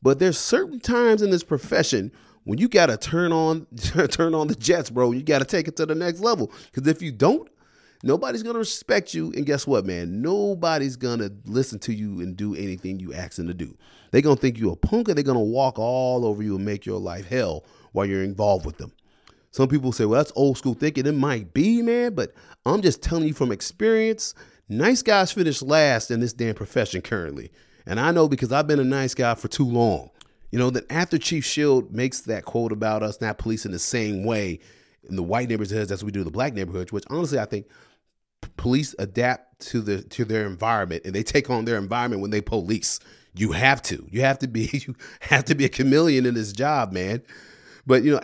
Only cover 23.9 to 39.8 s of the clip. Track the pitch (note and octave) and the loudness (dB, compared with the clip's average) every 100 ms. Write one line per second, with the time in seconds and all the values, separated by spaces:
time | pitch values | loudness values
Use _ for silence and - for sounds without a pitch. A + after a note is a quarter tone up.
23.9 | A3 A3 A3 - - - _ - G#2+ F#3+ | 4 2 -2 -6 -10 -20 _ -6 0 2
24.9 | B3+ - G3+ F#3 G#3 E3 C3+ C3+ D#3 D3 | 2 4 4 4 2 0 0 2 4 4
25.9 | A#2 - A#2 A#2+ - A#2 G#2+ G2+ - G#2+ | 2 0 -2 -2 -2 -4 -4 -4 -2 0
26.9 | F#2 - G#2+ E2 C#2 A1+ _ _ _ - | -2 -4 -4 -4 -8 -12 _ _ _ -6
27.9 | G2+ D3 E3+ D#3 C3 A#2+ C#3 D3+ D3 B2+ | 0 2 4 4 2 0 0 2 2 2
28.9 | C#3 C3 - A#2+ A2+ - - C3 A#2+ A#2 | 2 0 0 0 0 -2 0 0 4 2
29.9 | E2 - - - _ - A#2 B2 B2 - | 2 -4 -20 -20 _ -6 0 0 0 -2
30.9 | D3+ F3 E3 - D#3+ - - D3 C3 - | -2 0 -2 -2 -2 -2 0 4 4 2
31.9 | A2 C3 - - G#2 - A#2 A#2 G#2+ A2 | -2 -4 -4 -6 -6 -4 -2 -2 -2 -2
32.9 | G#2+ G#2+ - A2 - A2+ A2 G#2 F2 - | 0 -2 -4 -4 -4 -4 -4 -4 -6 -4
33.9 | B2 G#2+ G2 G#2+ A2 G2 E2+ - _ _ | -2 -2 -2 -2 -2 -2 -6 -12 _ _
34.9 | _ - F#2 F2 A2+ B2 A2 G2+ G#2+ G2+ | _ -8 -6 -2 -2 -2 -2 -2 -4 -4
35.9 | G2 G#2 G2 E2+ F2 C#3 G#2+ F2+ F2+ F2+ | -4 -4 -4 -4 -2 -4 -4 -6 -6 -6
36.9 | G#2 - D3+ D#3+ C3+ G#2+ G#2 - _ _ | -8 -6 -6 -2 -2 -4 -6 -10 _ _
37.9 | _ _ _ _ _ - - A#2+ C3 D3 | _ _ _ _ _ -18 -6 0 0 0
38.9 | - G2 G#2+ B2 B2 _ _ - A#2+ | -6 -6 0 0 -2 _ _ -8 -4